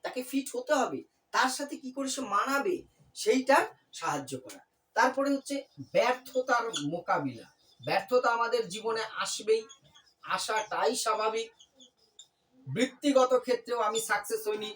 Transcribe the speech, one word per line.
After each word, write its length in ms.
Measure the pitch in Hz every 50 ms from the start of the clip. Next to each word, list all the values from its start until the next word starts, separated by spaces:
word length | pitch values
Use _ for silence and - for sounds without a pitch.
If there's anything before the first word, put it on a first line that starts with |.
তাকে 220 | - - - 254 254
ফিট 240 | - - 269 269 - -
হতে 180 | 240 247 - 302
হবে, 260 | 277 240 - 139 120 - _ _ _ _ _
তার 180 | - 208 247 262
সাথে 260 | 254 - 285 277 302
কি 140 | - - 254
করে 180 | 254 277 269 262
সে 120 | - 277
মানাবে, 540 | 254 208 196 202 226 262 277 277 277 392 - - - _ _ _ _ _ _
সেইটা 440 | - - 202 247 262 262 - 269 330 440 - - _ _ _
সাহায্য 460 | - - - - 147 143 135 123 139
করা। 220 | 127 127 - - - - _ _ _ _ _ _
তারপরে 360 | - 233 262 262 277 269 277 277
হচ্ছে 200 | 269 - - 277 277 - _ _ - 131 - -
ব্যর্থতার 720 | - 226 240 254 254 - - - 254 254 - 240 233 233 226 - 147 147
মোকাবিলা। 640 | 143 170 175 - - 185 170 147 135 120 110 - - _ _ _ _ _ _ 120
ব্যর্থতা 440 | - - - 185 - 254 247 254 240
আমাদের 320 | 233 233 233 233 247 240 214 175
জীবনে 340 | 180 214 202 226 220 453 440
আসবেই, 600 | 440 - - - - - - 208 208 220 226 220 - - _ _ _ _ - _ _ _ _ -
আসাটাই 720 | - 175 185 - - 214 220 - - - - 190 214 254
স্বাভাবিক। 540 | 254 - 226 220 214 214 220 220 226 226 - _ _ - _ _ 262 254 _ _ _ _ _ _ - - _ _ _ _ _ _ _ _
বৃত্তিগত 640 | 131 131 190 262 262 - - - 294 269 262 254 254 254
ক্ষেত্রেও 460 | 247 - 254 247 226 - 233 240 240
আমি 200 | 214 214 220 226
সাকসেস 480 | 226 - 208 196 - - 226 214 -
হইনি 240 | 208 214 214 214 214 208